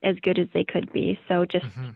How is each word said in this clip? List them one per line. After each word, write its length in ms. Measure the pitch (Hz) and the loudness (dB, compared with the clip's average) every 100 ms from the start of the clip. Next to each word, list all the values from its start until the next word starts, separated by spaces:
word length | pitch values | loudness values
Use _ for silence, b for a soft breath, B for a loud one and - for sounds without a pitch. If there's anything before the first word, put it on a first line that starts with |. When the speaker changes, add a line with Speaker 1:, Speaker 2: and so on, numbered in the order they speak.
Speaker 1:
as 140 | 190 190 | 0 0
good 160 | - 180 | 2 2
as 100 | 175 | 2
they 120 | - | 0
could 280 | - - 185 | 0 -2 -2
be. 260 | - - 196 - | -2 -2 -2 0
So 160 | 180 | 0
just, 220 | 180 180 135 | 2 0 -4
Speaker 2:
Mm-hmm. 240 | 120 127 | -10 -12